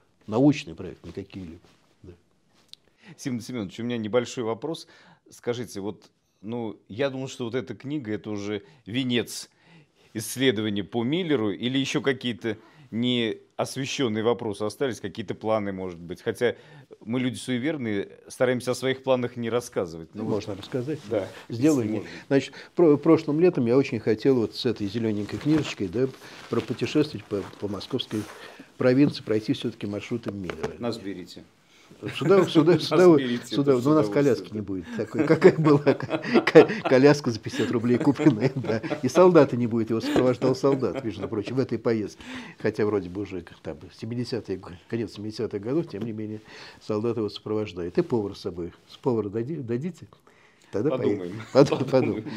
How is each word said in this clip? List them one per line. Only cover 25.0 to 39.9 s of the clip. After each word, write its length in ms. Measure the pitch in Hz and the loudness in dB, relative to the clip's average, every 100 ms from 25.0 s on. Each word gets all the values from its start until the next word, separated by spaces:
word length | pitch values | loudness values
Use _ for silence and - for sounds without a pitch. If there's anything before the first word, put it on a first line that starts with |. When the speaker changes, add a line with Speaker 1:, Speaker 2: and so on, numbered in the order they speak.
| 113 104 101 107 | -2 -2 -4 -4
Speaker 1:
книжечкой, 480 | 143 156 135 - 98 | 0 0 0 -6 -6
да, 200 | 98 131 - - - - | -2 -4 -6 -20 -20 -6
пропутешествовать 760 | 117 - 117 120 151 147 107 - | -4 -4 -6 -2 0 0 -4 -6
по, 160 | 101 90 - | -6 -6 -10
по 80 | 101 | -8
московской 560 | 98 - 123 - 110 95 - - - - - | -8 -6 -8 -6 -6 -8 -14 -20 -20 -20 0
провинции, 460 | 123 127 143 - | 2 4 4 2
пройти 300 | - 110 110 | -4 -4 -2
все-таки 340 | 131 123 - 104 | -4 -4 -6 -8
маршрутом 500 | 101 - 120 - 101 | -8 -6 -8 -6 -8
Миллера. 320 | 92 80 80 - | -8 -8 -10 -6
Speaker 2:
Нас 180 | 117 110 | -8 -6
берите. 460 | 98 92 87 - 85 _ _ _ _ - 107 - | -8 -10 -14 -18 -20 _ _ _ _ -14 -10 -4
Speaker 1:
Сюда, 260 | 135 196 170 | 4 4 6
сюда, 260 | 165 151 | 4 6
Speaker 2:
<laughs> 40 | 170 | 4
Нас 80 | - | 4
Speaker 1:
сюда, 300 | 165 180 151 | 6 8 8
Speaker 2:
берите, 280 | 131 120 - | 6 -2 -2
Speaker 1:
сюда. 260 | 107 143 | 0 4
Speaker 2:
это 80 | 131 | 4
с 40 | 123 | 4
Speaker 1:
Но 60 | |
у 20 | 156 | 4
нас 120 | 156 | 4
Speaker 2:
удовольствием. 60 | |
Speaker 1:
коляски 400 | 147 143 107 90 104 | 2 4 2 -2 -8
не 60 | |
будет 240 | 101 95 90 104 | -6 -8 -6 -6
такой, 300 | 107 143 151 | -4 -2 2
какая 300 | 156 180 - | 6 6 8
была 200 | 156 147 147 | 6 6 4
ко-, 300 | - - 156 - 240 - | 0 -2 -6 0 0 8
ко-, 240 | 165 147 214 - | 10 10 4 2
коляска 420 | 131 139 147 139 | 6 8 6 2
за 80 | 110 | -6
пятьдесят 300 | - 254 110 | -6 -4 -2
рублей 280 | 120 120 123 | 0 2 2
купленная, 540 | 143 131 151 110 127 135 | 2 4 4 4 0 -2
да. 260 | 117 110 - 147 | -2 -4 -4 -4
И 60 | 127 | 2
солдата 480 | - 185 165 139 120 | 6 8 8 6 4
не 100 | 120 | 0
будет, 220 | 117 | 0
его 100 | 110 | 0